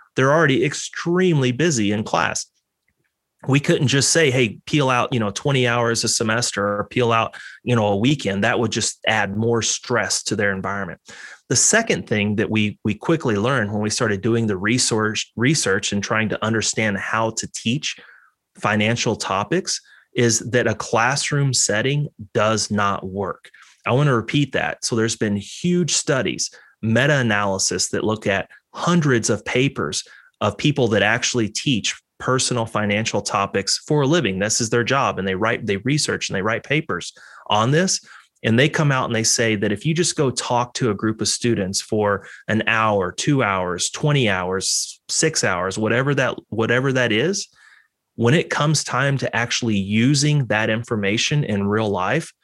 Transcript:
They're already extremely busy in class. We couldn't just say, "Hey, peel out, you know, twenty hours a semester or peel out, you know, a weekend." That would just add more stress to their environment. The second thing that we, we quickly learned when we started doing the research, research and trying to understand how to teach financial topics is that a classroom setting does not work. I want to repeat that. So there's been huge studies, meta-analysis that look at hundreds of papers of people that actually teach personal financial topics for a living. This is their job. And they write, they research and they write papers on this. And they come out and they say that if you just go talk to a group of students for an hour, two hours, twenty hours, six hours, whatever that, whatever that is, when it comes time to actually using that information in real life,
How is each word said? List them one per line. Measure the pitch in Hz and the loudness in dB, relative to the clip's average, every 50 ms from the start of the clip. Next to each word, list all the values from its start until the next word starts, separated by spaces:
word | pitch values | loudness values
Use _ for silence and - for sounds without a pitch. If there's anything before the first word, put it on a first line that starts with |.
| - _ - | -20 _ -2
They're | - 131 135 | 0 2 4
already | 147 165 165 143 135 113 - | 4 4 4 4 4 2 2
extremely | 147 - - - - - - - 170 175 180 185 185 165 143 131 127 | 0 -2 -4 -10 -10 -10 -6 -4 -2 0 2 2 4 4 2 2 2
busy | 120 120 156 175 147 117 104 101 | 0 0 0 0 0 0 0 0
in | 104 107 107 | 0 -2 -2
class. | - - - - - - - - - _ _ _ _ _ _ _ _ _ _ _ _ _ _ _ _ _ _ - - | -2 0 0 0 0 -2 -4 -8 -12 _ _ _ _ _ _ _ _ _ _ _ _ _ _ _ _ _ _ -2 0
We | 131 143 | 2 2
couldn't | 147 - 170 - 147 113 | 4 2 2 2 2 2
just | - 139 131 - | 2 2 2 2
say, | - 165 165 135 | 2 4 4 4
"Hey, | 120 135 123 104 90 - - | 4 2 2 0 0 -6 -6
peel | - - 147 139 131 | -2 0 2 2 2
out, | 127 120 110 - 139 | 2 2 0 0 0
you | 120 | 0
know, | 110 101 | 0 -2
twenty | 95 - - 147 139 131 123 120 | -2 -2 -2 0 2 2 2 2
hours | 120 120 117 117 117 110 - | 2 2 2 0 0 0 0
a | 110 | -2
semester | - - 117 110 110 120 117 - - 101 101 | -2 0 0 0 0 0 0 -2 -2 -2 0
or | 101 101 104 101 - | 0 0 -2 -4 -2
peel | - 127 120 113 | 0 0 2 2
out, | 117 113 110 - - - - - - - - | 2 2 0 -2 -4 -12 -18 -20 -20 -8 -2
you | 123 120 | 0 2
know, | 113 104 104 | 2 2 2
a | 101 98 | 2 2
weekend." | 110 135 156 - - 127 101 101 104 | 2 2 2 2 0 -2 0 0 0
That | 117 120 101 | 2 2 0
would | 120 107 | 0 0
just | - 117 104 - - - - - | -2 -2 -2 -4 -4 -4 -2 0
add | 110 107 101 98 98 104 | 0 0 0 -2 -2 -2
more | 113 117 117 113 | 0 0 0 0
stress | 107 - - - - - 123 113 101 92 - - - | 0 -2 -4 -4 -4 -2 -2 0 0 0 -2 -4 -4
to | - 107 | -4 -2
their | 98 104 101 | 0 0 0
environment. | 95 95 95 95 98 101 98 85 - - _ - - - - - - - _ - | 0 -2 -4 -6 -6 -6 -6 -8 -10 -14 _ -20 -20 -20 -20 -20 -20 -14 _ -2
The | 131 | 0
second | 120 - - - 226 226 233 - 92 - - | 2 2 4 2 2 2 0 -2 -2 -2 -2
thing | 113 104 101 104 104 | -2 0 0 0 0
that | 104 107 - | 0 0 0
we, | 110 110 104 104 95 - - | 0 0 0 0 -2 -4 -4
we | 107 101 | -4 -4
quickly | - - - 165 160 - 127 107 101 | -2 0 0 0 0 0 0 0 2
learned | 104 127 139 127 107 101 | 2 2 0 0 0 -2
when | 107 107 | -2 -2
we | 107 107 | -2 -2
started | - - 123 107 101 95 | -2 0 0 0 0 0
doing | 98 113 117 117 113 107 | 0 0 2 2 2 0
the | 101 90 | 0 0
research, | 98 107 120 127 - - 123 107 110 107 107 107 - - _ 110 | 0 0 0 2 2 0 0 0 0 0 -2 -4 -6 -6 _ 0
research | 117 131 160 - - 101 95 104 - - 101 | 2 2 2 2 0 0 0 0 -2 -2 -4
and | 101 98 | -4 -2
trying | - 117 110 110 101 | -2 -2 0 0 -2
to | - - - | -2 -2 -2
understand | 110 113 110 104 - - - 110 107 98 95 | 0 0 0 0 -2 -2 -2 0 0 -2 -2
how | - - - 113 113 113 | -4 -2 -2 0 0 -2
to | 113 - - - - | -2 -4 -8 -8 -8
teach | - - 113 123 151 - - - - - - - - _ _ _ _ _ _ _ | -6 -4 -2 -2 -2 -2 -6 -8 -10 -14 -20 -20 -20 _ _ _ _ _ _ _
financial | - - 104 107 107 107 110 120 120 - 123 107 | -4 -2 0 2 2 2 0 0 0 0 -2 -2
topics | - - - 95 95 104 - 160 185 - - - - - _ - - _ _ - | -2 -2 -4 -2 -2 -2 -2 -2 -4 -2 -4 -6 -8 -10 _ -20 -20 _ _ -2
is | - 120 117 113 - | 2 2 2 2 0
that | - 117 113 120 113 113 | 0 0 0 2 2 2
a | 107 | 0
classroom | - - - - 113 117 127 139 143 - - 147 143 143 135 123 | -2 -4 -2 0 2 2 2 2 0 -2 -2 0 0 2 2 2
setting | - - - 104 107 113 131 143 147 147 - - - 104 - - | 0 0 0 0 0 0 0 0 -2 -2 -4 -8 -12 -12 -4 -2
does | 113 104 110 110 104 - - | 0 2 2 2 0 0 -2
not | 107 101 104 101 98 - - 95 | 0 0 0 0 0 -2 -6 -8
work. | 92 98 98 87 - - - - - - - - - _ - | -6 -6 -6 -6 -6 -10 -14 -20 -20 -20 -20 -20 -20 _ -4
I | - 117 | 0 2
want | 135 147 147 | 2 4 4
to | 127 | 2
repeat | 113 107 - - 147 143 147 - | 2 0 0 0 0 0 0 0
that. | 90 80 78 - - - | -2 -2 -2 -4 -6 -6
So | - 123 113 | -2 0 0
there's | 110 110 - | 0 0 -2
been | - 120 107 101 101 | -2 -2 0 0 -2
huge | 98 - - - - 175 180 175 180 143 | -4 -6 -8 -4 -2 0 2 2 2 0
studies, | - - - - 143 131 104 82 62 - - - - - - - _ _ | 0 -2 0 0 0 0 0 -2 -2 -4 -6 -8 -8 -14 -20 -20 _ _
meta-analysis | - 110 113 117 131 147 151 139 123 113 104 104 104 101 95 95 - - 92 90 - - | -2 0 2 2 4 4 2 2 2 2 2 2 2 0 0 -2 -2 -2 -2 -2 -2 -2
that | - - - | -2 -2 0
look | 104 110 107 - 104 | 0 -2 0 0 0
at | 98 98 - - - - _ _ - | 0 0 -2 -6 -12 -20 _ _ -10
hundreds | - - 170 175 175 151 143 123 117 - - | -4 0 2 4 4 4 4 4 4 2 0
of | 110 - - | -2 -2 -2
papers | - - 123 135 139 - - 87 73 76 - - - - - - - _ - | -2 0 2 2 0 0 -2 -4 -4 -4 -6 -8 -10 -14 -20 -20 -20 _ -2
of | 104 104 101 - | -2 -2 0 0
people | - 151 143 - 123 104 | 0 0 2 2 2 2
that | 110 101 | 4 4
actually | 98 107 113 120 - - - 123 110 98 | 4 2 2 0 0 -2 -2 0 -2 -2
teach | - - - 151 131 101 95 - - - _ _ _ - | -4 -4 -2 0 0 0 0 -4 -6 -8 _ _ _ -8
personal | - - 127 131 - - 127 120 113 | -4 -2 0 0 0 -2 -2 -2 -2
financial | 107 - 113 107 104 101 104 110 - - 104 | -2 -2 -2 0 0 0 0 0 -2 -2 -4
topics | 101 - - 101 98 98 - 98 95 - - - - - | -2 -2 -2 -2 0 0 -2 -2 -2 -2 -4 -4 -2 0
for | 156 147 | 0 2
a | 139 131 | 2 2
living. | 165 175 143 101 92 92 | 2 2 2 0 -2 -2
This | 101 107 - - | -2 0 0 0
is | 120 110 | 0 0
their | 123 120 117 | 0 0 2
job. | 104 127 139 127 104 92 92 | 2 2 2 2 0 0 -2
And | 95 | -2
they | 98 95 | -2 -2
write, | 92 107 113 117 - 110 | 0 0 0 0 -2 -2
they | 104 101 98 | -2 -4 -2
research | 107 127 147 156 - - 107 - - - | 0 0 0 0 0 -2 -2 -4 -4 -4
and | 104 | -4
they | 98 | -2
write | 92 110 113 - - | -2 -2 -2 -4 -2
papers | - 139 156 156 - 95 85 - - - - - - - - - | -2 -2 -2 -2 -2 -6 -6 -8 -10 -14 -16 -20 -20 -20 -12 -4
on | - - 107 110 123 | 0 2 2 2 4
this. | 143 160 190 190 - - - - - - - _ _ _ - | 2 2 2 0 -2 -4 -6 -10 -20 -20 -20 _ _ _ 0
And | 117 113 120 | 2 4 4
they | 143 156 | 4 4
come | 156 - 156 143 | 2 2 2 2
out | 135 131 120 | 2 0 0
and | - 117 | -2 -2
they | 110 110 | 0 0
say | - - - 117 113 110 | 0 0 2 2 0 0
that | 98 110 101 | 0 0 -2
if | 104 98 - | -2 -2 -2
you | 151 165 | -2 0
just | 165 170 - - | 0 0 -2 0
go | - 143 127 | 0 0 -2
talk | 120 - - - 127 120 123 120 - | -2 -2 -4 -2 0 0 0 -2 -4
to | - 135 113 | -2 -2 -2
a | 101 | 0
group | 98 110 110 110 - | 0 -2 -2 -2 -2
of | 107 - | -2 -4
students | - - - 120 113 104 95 92 98 - | -2 0 0 0 0 0 0 -2 -4 -6
for | - - 113 107 104 101 101 95 - - - - - - | -6 -2 -2 0 2 2 0 0 -4 -8 -20 -12 -6 -2
an | 110 110 - 107 | -2 -2 0 0
hour, | 113 110 110 110 104 101 90 90 | 0 2 2 2 2 2 0 -2
two | - - - 156 147 131 | -4 -4 -2 0 2 2
hours, | 120 101 98 92 90 90 90 90 - - | 2 0 0 0 -2 -2 -4 -4 -4 -6
twenty | - - - 147 147 143 120 104 | -4 -2 0 0 2 2 2 2
hours, | 95 92 90 92 95 95 90 - - - - - - - _ - | 0 0 -2 -2 -4 -4 -2 -2 -2 -4 -4 -6 -10 -14 _ -6
six | - - 160 156 - - - | -2 0 0 0 0 0 0
hours, | 107 92 87 90 95 95 110 | 0 0 0 -2 -2 -2 -2
whatever | 110 107 113 123 135 143 143 | 0 0 0 0 0 0 0
that, | 135 131 113 - - - _ | 0 0 0 -2 -6 -8 _
whatever | - 107 110 110 120 127 131 139 127 | -4 -2 0 2 2 2 2 2 2
that | 131 123 113 | 2 2 2
is, | 104 107 135 175 196 - - - _ _ - - - - _ _ _ _ _ _ _ | 2 2 2 0 0 -4 -6 -10 _ _ -20 -20 -20 -20 _ _ _ _ _ _ _
when | - 113 117 143 | 0 2 4 4
it | 175 - - | 4 2 0
comes | - - 147 151 156 - - | -2 0 0 2 0 0 -2
time | - - 123 135 139 139 123 | -2 -2 0 0 0 0 0
to | 127 - - | -2 -2 -2
actually | 110 120 - - - 127 113 107 | -2 -2 -2 -2 -2 0 0 0
using | 98 95 98 104 110 120 135 147 135 147 151 147 147 131 | 0 0 0 2 2 4 4 4 2 2 2 2 2 2
that | 104 104 107 110 110 | 2 0 0 0 0
information | 110 110 110 - 120 107 101 98 104 110 - - 151 147 143 | -2 -2 -2 -4 -4 -2 0 0 0 0 0 0 0 0 0
in | - 107 101 101 101 | 0 0 0 0 0
real | 104 110 113 104 | 2 2 2 0
life, | 98 90 92 98 123 165 170 - - _ | 0 0 0 0 0 -2 -2 -6 -12 _